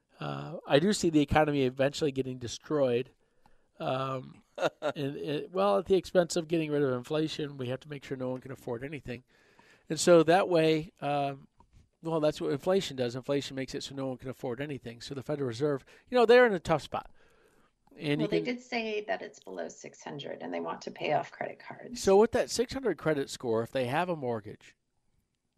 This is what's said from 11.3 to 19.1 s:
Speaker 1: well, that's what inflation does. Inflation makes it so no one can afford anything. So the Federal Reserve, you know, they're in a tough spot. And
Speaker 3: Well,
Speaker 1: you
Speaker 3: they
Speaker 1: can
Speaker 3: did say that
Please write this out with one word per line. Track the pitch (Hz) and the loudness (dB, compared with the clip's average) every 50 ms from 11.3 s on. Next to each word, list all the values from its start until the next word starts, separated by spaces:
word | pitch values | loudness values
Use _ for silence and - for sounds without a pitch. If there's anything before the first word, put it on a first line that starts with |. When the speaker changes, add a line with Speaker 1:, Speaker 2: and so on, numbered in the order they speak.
| 139 139 143 - _ _ _ _ _ - - _ _ _ - | -4 -8 -14 -20 _ _ _ _ _ -20 -20 _ _ _ -6
Speaker 1:
well, | 165 165 160 | -4 0 2
that's | 151 151 151 - | 2 2 0 0
what | 170 151 | -2 -2
inflation | 151 131 - 185 190 196 165 - 139 | -2 -2 0 2 2 2 0 -2 -4
does. | 127 123 120 120 | -4 -4 -4 -4
Inflation | 127 - - 143 143 131 - 139 | -6 -4 -2 -2 -2 -2 -4 -6
makes | 135 131 - - | -8 -8 -8 -8
it | 143 | -8
so | - - 139 | -10 -10 -8
no | 135 135 131 | -6 -6 -6
one | 127 123 | -6 -8
can | 127 131 | -8 -12
afford | 127 - - 131 117 120 | -10 -8 -6 -6 -6 -6
anything. | 143 151 143 123 - 120 113 120 | -6 -8 -8 -10 -10 -12 -14 -14
So | - - 143 | -14 -10 -10
the | 135 - | -8 -6
Federal | - 151 143 139 127 | -6 -4 -2 -2 -4
Reserve, | 113 113 147 151 143 131 - - - - _ _ | -2 0 0 0 0 -2 -4 -10 -20 -20 _ _
you | 247 247 | 2 4
know, | 233 214 | 8 8
they're | 240 254 247 | 10 10 8
in | 233 196 | 6 4
a | 165 | 0
tough | - - 165 139 - | 0 0 0 0 0
spot. | - - 107 - - - - _ _ _ _ _ _ _ _ _ _ _ _ _ _ - 143 | -4 -8 -8 -8 -10 -16 -20 _ _ _ _ _ _ _ _ _ _ _ _ _ _ -14 -6
And | 156 147 147 151 | -2 -2 0 0
Speaker 3:
Well, | 156 - | 0 0
Speaker 1:
you | |
Speaker 3:
they | - 170 - | 0 0 0
Speaker 1:
can | 247 247 | -2 -4
Speaker 3:
did | 247 - | -6 -8
say | - 254 233 220 220 214 208 208 | -8 -6 -4 -4 -4 -4 -4 -4
that | 196 | -4